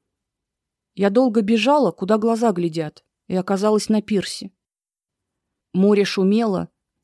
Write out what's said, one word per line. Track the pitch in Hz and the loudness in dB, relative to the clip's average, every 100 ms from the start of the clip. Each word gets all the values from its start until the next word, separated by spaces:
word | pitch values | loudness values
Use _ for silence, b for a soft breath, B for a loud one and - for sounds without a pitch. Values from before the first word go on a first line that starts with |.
| _ _ _ _ _ _ _ _ _ | _ _ _ _ _ _ _ _ _
Я | - 202 | -4 0
долго | 202 262 220 | 2 2 2
бежала, | 202 226 226 294 220 | 0 0 2 2 2
куда | - 185 214 | -2 -2 0
глаза | 226 226 233 | 0 0 0
глядят, | 175 170 160 151 - _ _ _ | 0 -4 -4 -8 -12 _ _ _
и | |
оказалась | 185 180 196 208 214 - | -6 -2 -2 0 0 0
на | 214 | -2
пирсе. | 208 208 - - 196 - _ _ _ _ _ _ _ _ _ _ _ | 0 -4 -4 -10 -16 -20 _ _ _ _ _ _ _ _ _ _ _
Море | 180 196 202 | 0 4 4
шумело, | 196 - 190 214 226 180 170 _ _ _ | 2 0 0 0 0 -4 -6 _ _ _